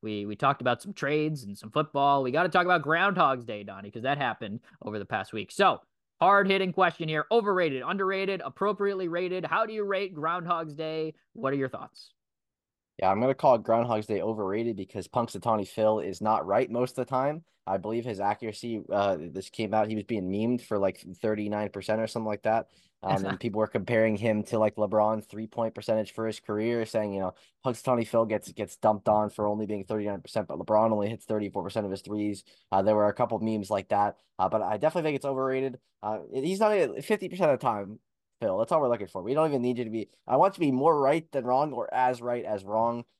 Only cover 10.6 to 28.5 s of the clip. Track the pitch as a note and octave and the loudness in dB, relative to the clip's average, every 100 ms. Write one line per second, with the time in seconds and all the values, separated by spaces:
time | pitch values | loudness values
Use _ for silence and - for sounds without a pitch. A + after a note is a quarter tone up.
10.6 | D#3+ D3 D#3 D#3+ D#3+ D#3 _ - C3+ C#3 | -4 -6 -6 -4 -6 -8 _ -6 -2 -2
11.6 | C3 - - - - _ _ _ _ _ | -2 -6 -14 -18 -20 _ _ _ _ _
12.6 | _ _ _ - F#2+ G2+ B2+ C3+ D3 A#2 | _ _ _ -2 2 4 2 4 4 4
13.6 | A2+ A2+ A#2+ A2 G#2+ G2+ G2+ A2 F#2+ G#2 | 4 2 4 0 0 -2 -2 -2 -2 -2
14.6 | A#2 G2+ F#2+ G#2 E2+ B2 A#2 G2 A#2+ A2 | -2 -4 -6 -10 -4 -4 -4 -4 0 0
15.6 | G2 - G#2+ G#2+ E2+ F#2 G#2+ A2 E2+ G#2 | 0 0 2 2 -2 -4 0 0 2 2
16.6 | A#2+ A#2 B2+ - B2 B2+ C#3 D#3 - _ | 2 0 -2 -4 -2 0 -2 -4 -10 _
17.6 | - F#2+ G#2+ A2+ A#2+ F#2+ G2+ G#2+ A2 G#2 | -4 -4 -2 -4 -4 -2 -2 -2 -6 -8
18.6 | A#2 A2 - G2+ G2+ F2 E2 E2+ - - | -8 -8 -2 0 2 0 -4 -10 -10 -6
19.6 | G#2+ G#2+ G#2+ A2 G2 A2 F#2 G2+ A#2 B2 | 0 0 0 -2 -4 -4 -2 -2 0 -2
20.6 | - G#2 G2 F#2+ - F#2 A2 G#2 G#2 G#2 | -2 0 0 -2 -10 -6 -2 -2 -2 -4
21.6 | G#2 G2+ F#2+ A2 A2 A#2+ A2 G2+ A2 A2+ | -4 -6 -4 -2 -2 -4 -4 -2 0 0
22.6 | - _ _ _ F#2+ F#2+ F#2+ F#2+ A#2 G#2 | -2 _ _ _ -4 -2 -2 -4 -4 0
23.6 | G#2+ A2+ F#2 A2+ A2 G#2 A2+ G#2+ G2+ A2+ | 0 -2 0 2 2 2 0 0 0 0
24.6 | G#2+ A2 G#2 G#2+ G#2+ A2 - G#2 A2 - | 0 0 0 2 2 0 -6 -12 -8 -4
25.6 | A2+ A2 A2 A2 G#2 - A2+ G#2 - G#2 | -4 -4 -2 -2 -2 -4 -6 -6 -6 -2
26.6 | A2+ A#2+ A2 A2+ G#2 G2 F#2 - _ _ | 0 -2 -2 -2 -2 -4 -6 -8 _ _
27.6 | C3 A#2 - A#2+ A2 A#2 A2 G#2+ - | -6 -4 0 0 2 2 2 0 -4